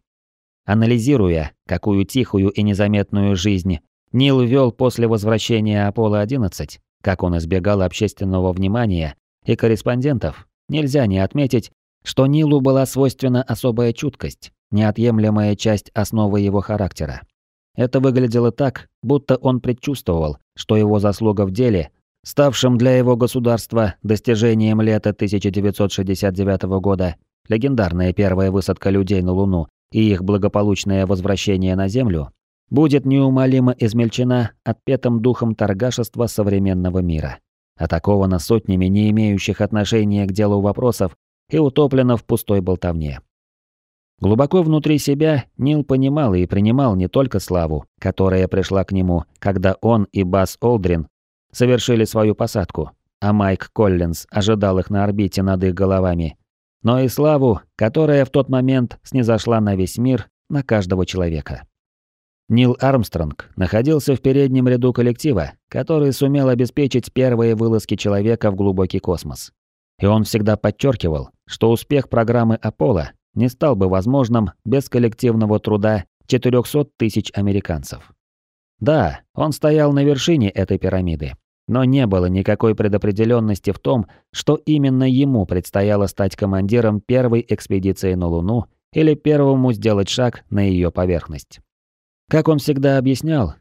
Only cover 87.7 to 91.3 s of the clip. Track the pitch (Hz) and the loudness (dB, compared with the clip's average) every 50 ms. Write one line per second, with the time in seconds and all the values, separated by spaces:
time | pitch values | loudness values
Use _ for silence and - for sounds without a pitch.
87.7 | 101 98 92 98 92 - - 95 90 90 90 85 85 85 85 95 117 120 101 - | -4 -2 0 -2 -2 -2 -2 -2 -2 -2 -2 -2 -2 -2 -2 -2 -2 -2 -4 -6
88.7 | _ _ _ _ - 156 160 160 151 143 - 151 151 147 143 139 135 131 127 127 | _ _ _ _ -2 0 2 2 2 0 0 0 2 2 2 2 2 2 2 0
89.7 | 120 104 104 113 104 101 98 - - - 127 120 - - - _ 104 101 101 98 | 0 0 0 0 2 2 0 -2 -2 -2 -2 -2 -2 -6 -10 _ -2 0 0 2
90.7 | 92 90 87 85 - - 90 90 90 80 - - | 2 2 0 0 0 -2 -2 0 -2 -2 -4 -8